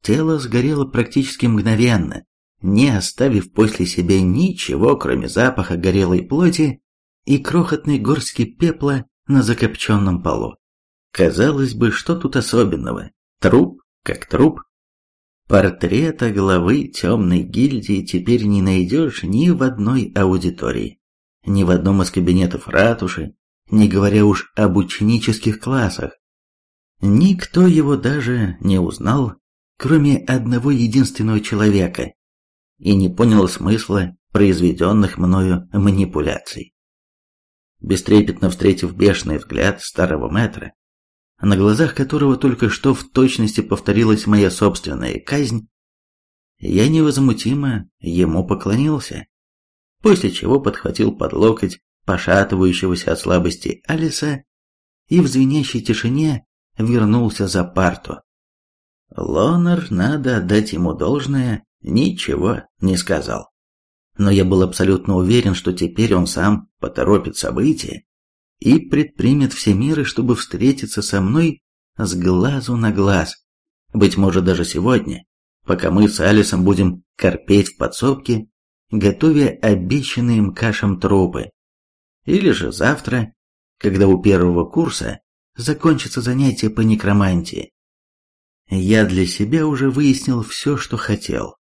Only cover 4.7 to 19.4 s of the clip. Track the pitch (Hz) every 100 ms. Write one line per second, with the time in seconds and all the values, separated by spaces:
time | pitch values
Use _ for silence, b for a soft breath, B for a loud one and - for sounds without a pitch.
4.7 | 67 117 139 71 64 - - 127 127 90
5.7 | 87 92 92 90 90 - 139 175 175 151
6.7 | 131 _ _ _ _ - 139 - 170 175
7.7 | 151 147 143 110 156 - - 113 - 170
8.7 | - 139 135 - _ - 135 110 117 113
9.7 | - - 107 98 90 90 58 55 - _
10.7 | _ _ _ _ - - - 135 139 135
11.7 | 110 117 - - 175 - 131 117 117 98
12.7 | 78 58 50 - _ _ _ - - -
13.7 | - _ _ - - - - 156 - -
14.7 | _ _ _ _ _ _ _ - 101 98
15.7 | - 90 107 160 156 120 101 95 92 87
16.7 | 143 139 - 90 113 92 87 - - 139
17.7 | 127 - 98 90 90 90 120 104 101 95
18.7 | 92 90 139 156 - 87 104